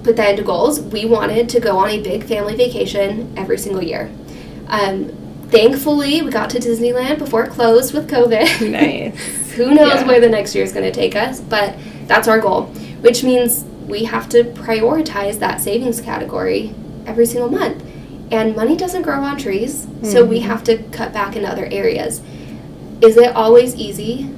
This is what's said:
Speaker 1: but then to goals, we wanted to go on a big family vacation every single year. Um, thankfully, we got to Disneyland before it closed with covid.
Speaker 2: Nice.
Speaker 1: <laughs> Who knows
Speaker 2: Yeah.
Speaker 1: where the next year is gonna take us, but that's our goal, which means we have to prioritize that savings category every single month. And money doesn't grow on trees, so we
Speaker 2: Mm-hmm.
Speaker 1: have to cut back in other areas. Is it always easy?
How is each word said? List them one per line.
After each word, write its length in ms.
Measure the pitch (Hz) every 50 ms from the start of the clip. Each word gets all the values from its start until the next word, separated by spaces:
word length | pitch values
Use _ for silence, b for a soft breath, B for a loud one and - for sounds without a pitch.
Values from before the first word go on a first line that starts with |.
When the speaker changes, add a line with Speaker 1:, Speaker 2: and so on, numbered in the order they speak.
| -
Speaker 1:
but 120 | 247 226
then 200 | 233 214 202 202 202
to 60 | -
goals, 360 | - 185 170 202 262 294 -
we 260 | - - - 220 214
wanted 420 | 226 233 220 208 208 214 226 240 233
to 100 | - -
go 180 | 226 220 196 185
on 120 | 190 208
a 120 | 214 208
big 220 | - 190 180 226 220
family 320 | - 226 208 202 208 220
vacation 800 | 226 247 240 - 214 196 190 - 202 202 196 208 220 233 - - -
every 200 | 196 185 185 196
single 260 | - 214 196 190 165
year. 280 | 160 - - - - - - B B B B B B B B B B
Um, 420 | - 214 202 196 196 190 190 - - - - - - - - -
thankfully, 720 | - 220 214 233 277 277 - 302 294 294 285 277 294 330
we 100 | 320 -
got 180 | - 220 208 214
to 80 | - 247
Disneyland 600 | 226 240 233 220 233 240 247 247 254 269 302 302
before 240 | 294 - - 220 240
it 80 | -
closed 420 | - - 240 226 226 240 262 - -
with 160 | 294 302 -
covid. 600 | 294 247 240 233 226 214 254 330 - - 233 214
Speaker 2:
Nice. 800 | - - - 294 - - - 226 - - - - - - - -
Speaker 1:
<laughs> 40 | -
Who 180 | 233 240 262 294
knows 280 | 302 302 285 277 269
Speaker 2:
Yeah. 60 | 262 262
Speaker 1:
where 120 | 247 240
the 100 | 233 233
next 260 | 220 214 202 196 -
year 80 | 202 190
is 80 | 190
gonna 200 | - 208 196 190
take 240 | 185 - 196 - -
us, 240 | 208 220 262 262 -
but 340 | - - 226 214 208 190 - B B B B B B B
that's 200 | 233 214 220 233
our 120 | 220 226
goal, 240 | 214 202 185 - - - B B B B B B
which 220 | - 233 247 - -
means 420 | 254 254 247 247 233 - - - - - - -
we 200 | 202 202 208 226
have 240 | 233 226 226 - -
to 140 | - 240 233
prioritize 920 | 233 - - - - 226 220 220 240 294 320 311 - - - 202 202 208 208
that 200 | - - - -
savings 380 | - 214 202 240 262 247 226 -
category 720 | - 226 - - - - 196 190 185 - 185 202 220 214 - - - - - - -
every 200 | - 220 233 233
single 240 | 233 - 247 247 240
month. 320 | 294 415 370 - - - B B B B B B B B B -
And 240 | 226 220 220 226 220
money 220 | 220 220 247 320 -
doesn't 240 | 381 359 359 370
grow 180 | 320 311 285 277
on 160 | 277 277 - -
trees, 480 | - 220 190 196 226 269 294 - - - - - 233
so 200 | 214 202 - 190
we 160 | 190 226 233
Speaker 2:
Mm-hmm. 80 | 233 202
Speaker 1:
have 160 | 226 226 -
to 120 | - 226 220 - -
cut 200 | - - 226 -
back 240 | - 214 202 202 -
in 80 | 226 202
other 220 | 190 - 190 185 -
areas. 520 | - 196 196 180 - - - 156 147 - B B B B B B B B B B B - - - - -
Is 160 | - 226 220 233
it 180 | 240 240 233
always 400 | 226 220 220 233 240 254 254 247
easy? 480 | - 220 202 196 220 214 220 240 269 277 269 -